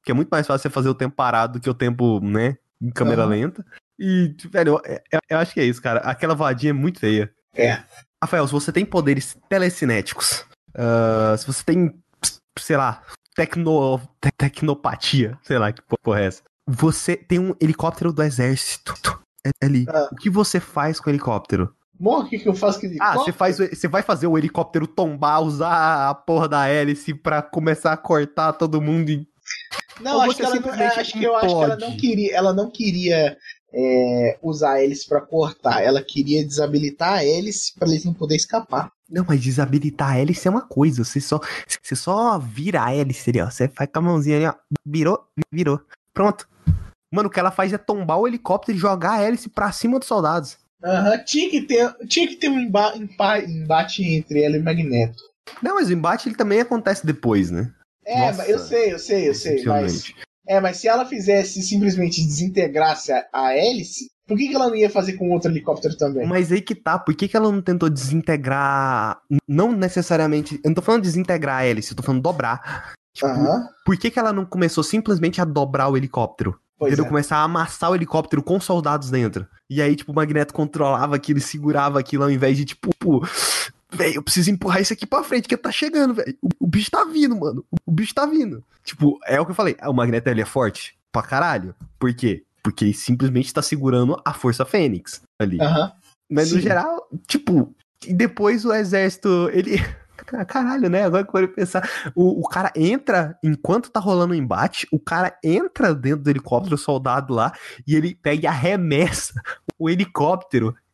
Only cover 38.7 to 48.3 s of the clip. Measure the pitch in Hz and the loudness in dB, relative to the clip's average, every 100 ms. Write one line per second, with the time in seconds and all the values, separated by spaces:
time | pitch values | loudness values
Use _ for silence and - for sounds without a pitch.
38.7 | 131 165 _ _ 170 175 143 123 127 131 | -6 -6 _ _ -4 0 0 0 -2 0
39.7 | 143 147 - 139 127 143 175 185 220 - | 0 -2 -4 -2 0 0 0 0 -2 -2
40.7 | - 151 123 117 143 139 151 - - - | 2 2 2 -2 -4 -2 -4 -4 -12 -10
41.7 | - - 156 - 196 233 196 123 107 170 | -10 -6 -6 -2 0 0 0 -4 -6 -2
42.7 | 170 120 139 139 123 - 120 87 - 131 | 0 0 0 -2 -2 0 0 -2 -2 -4
43.7 | - 143 160 175 165 143 151 156 - _ | -2 -4 0 2 2 2 2 0 -4 _
44.7 | 147 143 156 156 208 _ - 156 160 165 | -8 -4 -2 0 -2 _ -6 -6 -2 0
45.7 | 143 _ - _ - 202 202 - _ - | -2 _ -20 _ 0 0 0 -12 _ -2
46.7 | - - _ _ 180 202 196 185 185 190 | -2 -4 _ _ -2 0 0 0 0 -2
47.7 | 196 - 202 165 165 233 | -2 -4 -4 0 0 0